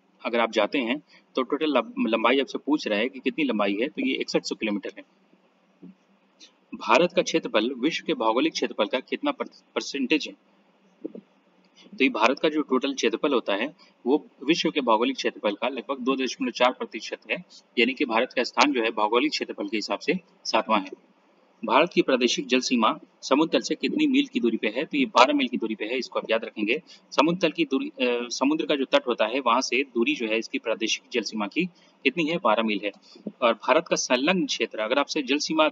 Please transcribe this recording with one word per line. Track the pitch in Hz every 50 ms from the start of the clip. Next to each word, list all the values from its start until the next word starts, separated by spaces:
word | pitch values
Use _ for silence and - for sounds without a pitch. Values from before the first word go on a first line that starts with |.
| _ _ _ _ -
अगर | 123 113 117
आप | 113 113 107
जाते | 110 104 104 - 147
हैं | 120 113 135 294 - _ _ _ _ _ -
तो | 135 127
total | - 147 139 156
लब-, | 151 139 123 113 117 - - 123
लंबाई | 113 113 113 113 117 135 139
आपसे | 131 - - 131
पूछ | - 135 151 147 - 113
रहा | 104 101
है | 113 131
कि | - 127
कितनी | - 131 120 165 151
लंबाई | 127 113 104 101 101 101 101
है, | 123 151
तो | - - 135
ये | 131 131
इकसठ | - 117 - - 156 -
सौ | - -
किलोमीटर | - 117 107 104 101 - 107 - 117
है। | - _ _ _ _ _ _ _ _ _ _ _ _ _ _ _ - 185 185 _ _ _ _ _ _ _ _ _ - - _ _ _ _ -
भारत | - - - 113 139 175 175 -
का | 180 139
क्षेत्रफल | - - 160 - 139 113 110 107 127 139
विश्व | 120 120 160 165 - -
के | - 156
भौगोलिक | 127 113 110 110 127 147 160 -
क्षेत्रफल | - 135 117 - - 107
का | 101 - 123
कितना | - - 139 - 143 147
per-, | 135 - - - - - _ _ _
percentage | - - - - 139 131 120 160 147 - -
है? | - - _ _ _ _ _ _ _ _ _ _ _ _ - - - - - _ _ _ _ _ _ _ _ _ _ - -
तो | - - - 135
ये | 135
भारत | 120 107 110 120 139 -
का | - 160
जो | 151 156 139
total | - 127 127 131 139 135
क्षेत्रफल | - - 113 101 - - 147 139
होता | 113 - - 101
है | 98 120 151 - _ - - _ _ -
वो | 117 139 151 - - _ _ 131
विश्व | 135 170 170 - 160
के | - 147
भौगोलिक | 131 117 110 107 120 135 131
क्षेत्रफल | - - 113 - 95 - 107 101
का | - 113 127
लगभग | 135 123 110 - 139 131
दो | 120 131 139
दशमलव | 135 131 117 - - 135 123
चार | - - 123 127 127
प्रतिशत | - 117 107 - 110 - - 110 - _ -
है, | 107 92 90 - - - - _ _ 123
यानी | 113 131 131
कि | - 147
भारत | - 113 113 127 - -
का | 131 120
स्थान | - - 120 131 147 139
जो | 123 113
है | 113
भौगोलिक | 117 110 107 104 113 123 143 156
क्षेत्रफल | - - - - 107 - 104 98
के | 113
हिसाब | 104 - - 101 -
से | - - 175 185 - _ _ _ -
सातवां | - - 110 - - 110 104
है। | 95 - - - _ _ _ _ _ _ _ _ _ _ _ _ -
भारत | 107 113 139 165 175 -
की | 180 -
प्रादेशिक | - 135 120 127 117 - - 143
जल | 123 127 131
सीमा | 127 - 131 120 107 117 156 - - - _ _ -
समुद्र | - 131 143 165 170 - -
तल | 110
से | - 156
कितनी | - - 131 - 147 156
मील | 143 127 139 143
की | 131 - 127
दूरी | 117 117 110
पे | 110 - 107
है? | 107 127 160
तो | - - 143
ये | 127
बारह | 110 - 117 127 139 151
मील | 143 131 120
की | 127
दूरी | 113 113 107 110
पे | - 107
है, | 110 123 131
इसको | 113 - - 107
आप | 101 101
याद | 110 113 113
रखेंगे। | 110 - 110 104 104 127 170 - - - - _ _
समुद्र | - - 139 165 175 185
तल | 170 156
की | 147 170 160
दूरी, | 139 135 123 139 147
अ, | - - 127 123 120 120 120 120
समुद्र | 117 - 135 143 156 160 156
का | 147 156
जो | 139 131
तट | - 139 143 -
होता | 127 113 - 110
है, | 107 120 139
वहाँ | 131 117 113 127
से | 131 - 123 127 143
दूरी | 135 120 117 113 139 151
जो | 127 117
है | 110 110 113
इसकी | 110 - - 127
प्रादेशिक | - 117 107 104 113 107 - - - _ -
जल | 120
सीमा | 104 - 113 107 104
की | 101 - 151 180 175 - _ _ _ _ _ -
कितनी | 139 - 175 160
है? | 147 170
बारह | 170 - 113 107 117 113
मील | 110 104 95 104
है। | 101 - - - - - - - - - - 127
और | 117 113
भारत | - - - - 160 - -
का | 180
संलग्न | 165 - - 131 123 135 170 196 180 151
क्षेत्र, | 127 - - 120 - - 110
अगर | 107 110 127 143
आपसे | 143 - - 156 135
जल | 120 139 151
सीमा | - - 156 156 156 151